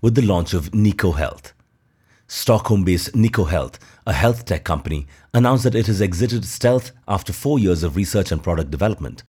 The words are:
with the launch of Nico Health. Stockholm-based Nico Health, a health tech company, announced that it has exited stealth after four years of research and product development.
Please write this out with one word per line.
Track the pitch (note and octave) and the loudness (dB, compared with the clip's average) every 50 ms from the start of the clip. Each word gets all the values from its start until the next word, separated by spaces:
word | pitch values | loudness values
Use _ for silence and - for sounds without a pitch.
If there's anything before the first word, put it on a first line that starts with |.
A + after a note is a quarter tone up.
with | - A#2 A#2 | 2 2 2
the | B2 B2+ | 4 2
launch | G#2 G2 F2 E2 - - | 2 2 0 0 0 -2
of | F2+ D2 - - | -4 -4 -2 0
Nico | G#2+ G#2 G#2 G2 - - F#2+ E2 | 2 2 2 2 2 0 0 0
Health. | D2 D2+ - - - - - _ _ _ _ _ _ _ _ _ _ _ _ _ _ _ | 0 -2 -4 -6 -10 -20 -20 _ _ _ _ _ _ _ _ _ _ _ _ _ _ _
Stockholm-based | _ - - - - A#2+ A2 - - A2 G2+ F#2 F2 F2+ E2+ - - - | _ -10 -8 0 2 2 2 4 2 2 2 4 2 0 0 0 -2 0
Nico | A#2 A2 A2+ A2+ - G2 | 2 2 2 2 0 0
Health, | D2+ F2+ E2+ C2+ B1 - - - - - _ _ | 0 0 -2 -2 -4 -10 -18 -20 -20 -20 _ _
a | - - | -4 -2
health | C2+ G2+ A#2 A#2+ A#2+ - | 2 2 0 0 0 -2
tech | - F#2+ D#2 - | -4 -4 -4 -2
company, | - E2 D2 - - D#2 D2 C#2 - - _ _ _ - | -4 -4 -4 -2 -4 -6 -6 -6 -10 -14 _ _ _ 2
announced | A#2+ B2 B2 C3 C3 B2 | 2 4 4 4 4 2
that | C3 - | 2 2
it | A2 A2 | 2 0
has | A2 A2 F#2+ G#2 | 0 0 0 0
exited | F#2+ F2 E2+ A2+ A#2+ A2 A#2+ G2 | -2 0 0 -2 -2 -2 -4 -6
stealth | A#2 - - - A#2+ B2 B2+ B2 - - _ _ | -6 -10 -2 0 2 2 2 0 -4 -18 _ _
after | - G2+ F#2+ - - - | -4 -4 -4 -4 -6 -10
four | - - C#3 D3 C#3+ | -6 -2 0 0 2
years | A2 F#2 F2+ E2 D#2+ | 4 2 2 2 0
of | F2 C#2 | -2 -2
research | F2 G2+ F2+ - G#2+ F#2+ - E2+ | -2 -4 0 0 -2 -2 0 -2
and | D#2 D#2 | -4 -2
product | - E2+ D#2+ D#2+ C2+ D2 | -2 -2 -2 -2 -4 -4
development. | D2 G2 G#2+ G#2+ - D2+ B1+ A1+ - - _ _ | -2 -2 -2 -2 -4 -8 -12 -12 -14 -20 _ _